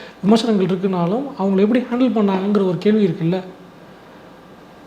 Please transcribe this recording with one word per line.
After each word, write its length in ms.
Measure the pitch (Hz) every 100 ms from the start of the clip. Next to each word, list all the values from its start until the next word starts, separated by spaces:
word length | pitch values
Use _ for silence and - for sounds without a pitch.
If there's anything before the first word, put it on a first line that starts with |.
| - -
விமர்சனங்கள் 440 | 180 226 233 208 185
இருக்குனாலும் 560 | 185 196 185 170 226 285 -
அவங்கள 220 | 196 190
எப்படி 200 | 208 247
ஹேண்டில் 300 | - 240 254
பண்ணாங்கங்கிற 560 | 214 202 190 202 208 190
ஒரு 100 | 170
கேள்வி 280 | 208 214 196
இருக்குல்ல? 340 | 160 165 185 185 - - - - - - - - - - - - -